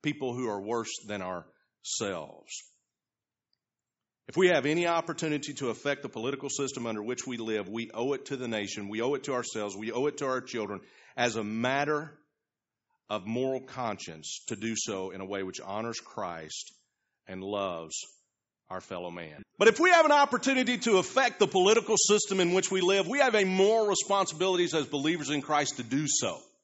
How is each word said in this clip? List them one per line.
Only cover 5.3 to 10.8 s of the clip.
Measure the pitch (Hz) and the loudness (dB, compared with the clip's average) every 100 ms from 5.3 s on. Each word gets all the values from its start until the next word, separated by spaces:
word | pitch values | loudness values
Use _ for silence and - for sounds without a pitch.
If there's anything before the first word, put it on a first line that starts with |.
| 147 147 143 | -2 -4 -6
to | 131 | -4
affect | 107 139 139 | -2 -2 -4
the | 135 | -6
political | 117 123 135 143 | -6 -4 -4 -6
system | - 139 135 117 | -4 -4 -4 -4
under | 110 | -4
which | 107 123 135 | -4 -6 -6
we | 120 | -6
live, | 113 107 95 | -2 -2 -2
we | 113 117 | -6 -6
owe | - 127 | -4 -2
it | 135 - | -2 -4
to | 139 | -6
the | 123 | -4
nation, | 110 101 - 101 | -4 -4 -6 -6
we | 107 | -2
owe | 120 139 | 0 -2
it | |
to | 135 | -2
ourselves, | 127 120 113 104 98 | -4 -4 -4 -6 -6
we | 110 | -6
owe | 113 143 | -2 -2
it | 143 | -2
to | 139 | -4
our | 131 | -4
children | 127 117 104 101 | -4 -6 -6 -8